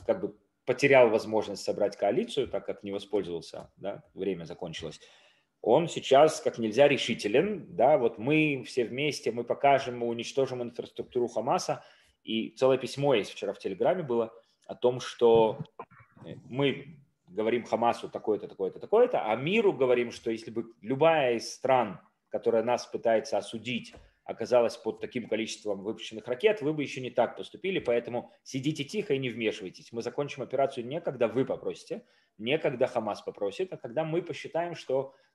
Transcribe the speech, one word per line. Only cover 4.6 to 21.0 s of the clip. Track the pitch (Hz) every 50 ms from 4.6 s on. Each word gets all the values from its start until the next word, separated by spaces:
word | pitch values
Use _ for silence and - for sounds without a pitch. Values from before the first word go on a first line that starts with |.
| 92 85 82 - 82 78 73 - - - - _ _ _ _ _ _ _ _ _
он | - - 117 156 170
сейчас | 160 - 127 - - 131 139 156 156 - -
как | - 123 -
нельзя | - 113 110 104 127 143
решителен, | 147 139 - - - 110 98 - 101 107 135 180 208 214 165 - - 85
да, | 85 113 139 156
вот | 143 120 113 -
мы | - 110 135 156 156 156 151 139 127 113
все | - - 127 117
вместе, | 104 120 131 147 151 139 - - 120
мы | 110 120 120
покажем, | - 120 - - 139 139 131 - 127 123 120
мы | 120
уничтожим | 117 117 117 113 - - 135 135 127 131 123
инфраструктуру | 120 117 - - - - _ - - - - 123 120
Хамаса. | 117 - 110 113 135 175 180 - - 139 - - - - _ _ _ _ _ _
И | - 110 113 104 -
целое | - - 135 131 135
письмо | 127 127 117 - 139 143 143 131
есть | 104 95 -
вчера | - - 104 98 98
в | -
Телеграме | - 104 95 90 117 147 180 185 160
было | 131 120 117 113 110 - - _ _ _ _ _
о | - 196
том, | - - 123 127 123
что, | - - - - 120 117 113 113 113 110 - - - - _ - - - - - - _ _ - -
э, | 82 82 - -
мы | - 117 131 143 135 - - - - - - _ _ _ _ _
говорим | - 90 104 107 113 120 120 107
Хамасу | - 113 110 117 117 113 - - 95
такое-то, | - 101 - - 104 95 -
такое-то, | - - - 95 92 - -
такое-то, | - - 196 226 247 247 - 127 80
а | 107 110
миру | 123 135 160 202 226 208 196 143
говорим, | 117 135 123 123 120 120 120
что | 107 - - 113
если | 113 110 - 127
бы | 110 113 107 - - _
любая | 98 107 135 135